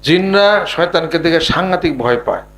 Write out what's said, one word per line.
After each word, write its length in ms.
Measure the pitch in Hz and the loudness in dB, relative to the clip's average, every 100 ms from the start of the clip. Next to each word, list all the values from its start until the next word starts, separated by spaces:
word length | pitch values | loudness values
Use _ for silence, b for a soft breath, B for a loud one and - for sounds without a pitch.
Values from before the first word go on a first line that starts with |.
জিনরা 640 | - 175 190 196 202 208 175 | 2 0 2 2 4 2 -2
শয়তানকে 520 | - 170 175 160 165 | -2 0 0 -2 -2
দেখে 220 | 160 165 | 0 0
সাংঘাতিক 580 | 160 156 185 180 175 135 | 0 -2 0 -2 -2 -2
ভয় 180 | 120 120 | 0 0
পায় 260 | - 90 - | -2 -6 -8